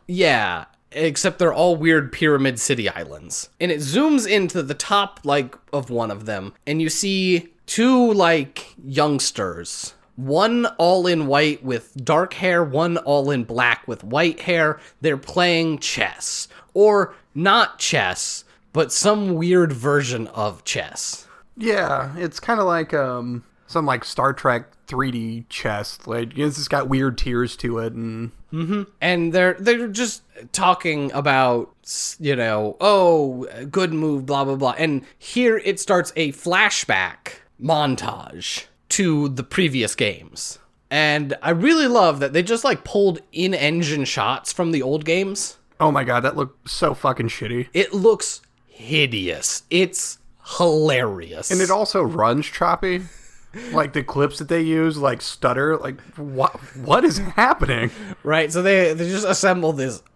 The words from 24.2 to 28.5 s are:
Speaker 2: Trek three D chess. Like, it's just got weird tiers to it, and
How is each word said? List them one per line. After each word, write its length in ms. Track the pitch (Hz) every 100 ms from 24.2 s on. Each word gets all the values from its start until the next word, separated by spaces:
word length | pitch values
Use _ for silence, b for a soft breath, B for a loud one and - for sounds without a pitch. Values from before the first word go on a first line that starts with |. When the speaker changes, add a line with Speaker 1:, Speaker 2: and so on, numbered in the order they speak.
| 135
Speaker 2:
Trek 340 | 135 143 120 117 _ -
three 240 | 127 135
D 340 | 120 113 117 117
chess. 500 | - 120 104 104 -
Like, 320 | - 117 117 123
it's 200 | 147 139
just 120 | 143
got 200 | 143 131
weird 280 | 135 135 120
tiers 400 | - 120 120 -
to 200 | 123 117
it, 140 | 113
and 400 | 117 113 113 117 - -